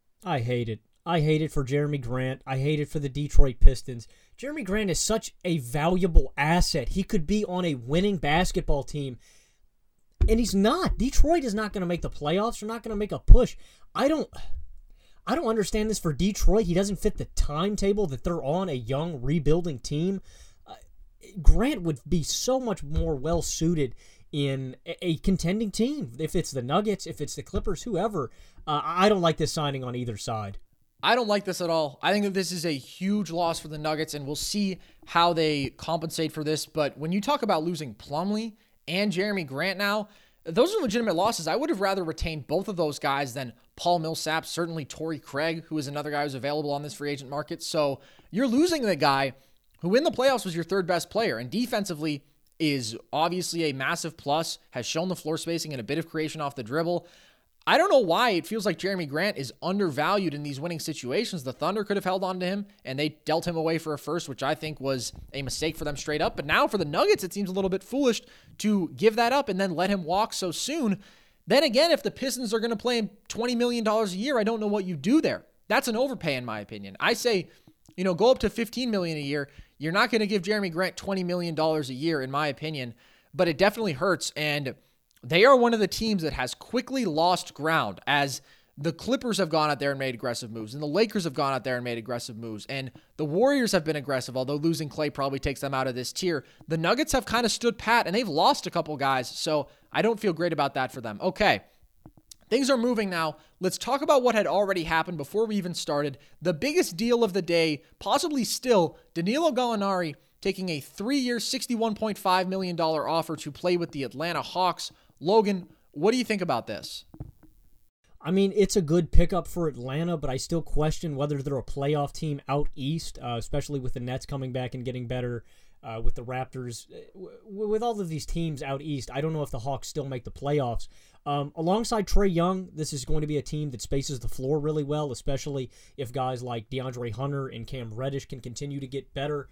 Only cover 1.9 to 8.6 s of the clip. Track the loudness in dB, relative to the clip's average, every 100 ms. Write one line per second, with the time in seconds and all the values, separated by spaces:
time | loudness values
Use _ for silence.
1.9 | -2 -4 -2 -2 -4 -4 -2 0 0 -2
2.9 | -2 -4 -4 8 10 10 10 10 10 2
3.9 | -10 -12 -20 _ -12 -8 -6 -2 0 0
4.9 | 0 0 0 -2 -8 -2 -2 -2 0 2
5.9 | 2 6 8 8 2 2 4 4 0 -2
6.9 | -2 0 0 2 0 0 -2 -2 -4 -2
7.9 | 0 0 0 0 2 2 0